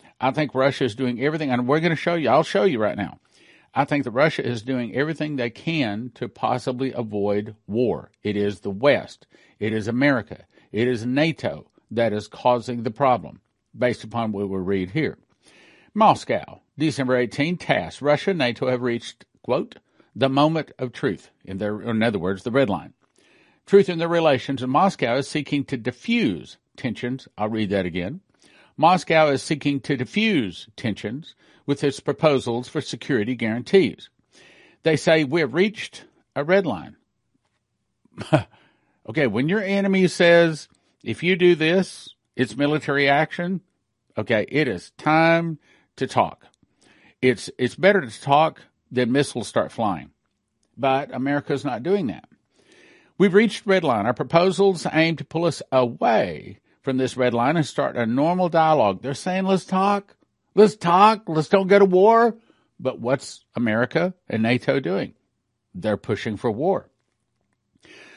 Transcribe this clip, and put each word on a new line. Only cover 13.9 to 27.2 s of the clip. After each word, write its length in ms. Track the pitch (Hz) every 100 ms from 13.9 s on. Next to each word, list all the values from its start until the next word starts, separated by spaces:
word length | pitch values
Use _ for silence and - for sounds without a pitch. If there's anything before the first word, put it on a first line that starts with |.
| - 110
upon 260 | 117 113
what 160 | 101 101
we 120 | 95
read 320 | 92 98 92
here. 260 | 151 117 - _ _ _ _ - _ _ 208
Moscow, 680 | 214 127 - 101 - - _ -
December 400 | 151 139 127 127
eighteen, 400 | 123 - 156 175
tass, 460 | - 120 82 -
"Russia 300 | 143 147 196
and 80 | 180
nato 280 | 123 113 127
have 140 | 123
reached," 440 | 123 120 - - - _
quote, 320 | - 139 233 - _ _ _ 110
"the 120 | 135
moment 440 | 135 151 160 - -
of 120 | 127
truth." 380 | - 139 85 - _ -
In 140 | 95
their, 200 | 104 107
in 180 | 113 110
other 160 | 117 101
words, 240 | 90 95
the 80 | 123
red 180 | 131 117
line. 260 | 90 - _ _ _ _ _ _ _ -
"Truth 220 | 202 190
in 100 | 165
their 80 | 165
relations, 560 | 170 160 127 - 123
and 80 | 127
Moscow 460 | 143 190 - 120 131
is 100 | 135
seeking 360 | 156 139 143 135
to 120 | 131
diffuse 800 | 120 - - 233 143 80 - - _ -
tensions." 520 | 127 - 127 131